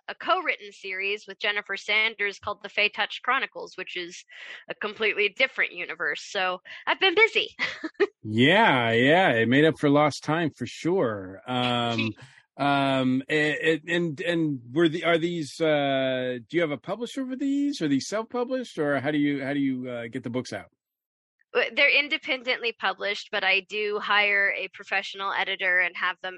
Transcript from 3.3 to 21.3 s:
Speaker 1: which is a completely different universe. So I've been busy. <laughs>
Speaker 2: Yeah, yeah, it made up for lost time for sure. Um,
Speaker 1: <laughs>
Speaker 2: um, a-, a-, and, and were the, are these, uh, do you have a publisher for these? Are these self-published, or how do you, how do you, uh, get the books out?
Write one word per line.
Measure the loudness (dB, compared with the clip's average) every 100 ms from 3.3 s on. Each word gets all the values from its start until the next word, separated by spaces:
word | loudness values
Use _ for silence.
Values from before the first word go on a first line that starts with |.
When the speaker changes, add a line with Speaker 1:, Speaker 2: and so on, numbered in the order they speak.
| 0 0 -8 -12 -12
Speaker 1:
which | -10 -8
is | -10 -12 -18 -20 -18 -16 -12
a | -8
completely | -6 -2 0 2 0
different | 2 0 0 -4
universe. | -4 -10 -4 -4 -4 -6
So | -2 -2 -4 -10 -8 -4
I've | 2
been | 4 6
busy. | 4 4 -4 -6
<laughs> | -8 -6 -8 -2 -2 _
Speaker 2:
Yeah, | -2 4 6 8 6 6 4
yeah, | 4 6 6 6
it | 4 4
made | 6 4
up | 4
for | 4
lost | 4 4 0
time | -2 0 -2
for | -4 -10
sure. | -6 -2 0 0 -2 -8 -14 -4
Um, | -2 0 0 0 0 -4 -6
Speaker 1:
<laughs> | -18 -20 _ -4
Speaker 2:
um, | 0 2 2 2 2 0 0
a-, | 0 2 0 0 0
a-, | 0
and, | 0 0 -2
and | -2 0 0 -2 -4
were | 2 2
the, | 2 0
are | 0
these, | 0 -4 -6 -2
uh, | 2 2 2 0 0 -2 -4 -6 -4
do | -2
you |
have | 0
a | -4
publisher | -6 -8 -6 -6 -8
for | -4
these? | -2 0 0 0
Are | 0
these | 0 0
self-published, | -6 -4 -4 -4 -4 -6 -4
or | 0 0
how | 0
do | 2
you, | 2 0
how | -2
do | -2
you, | 0 -2 -6
uh, | -8 -8
get | -8
the | -6
books | -6 -6
out? | -10 -12 _ _ _ _ _ _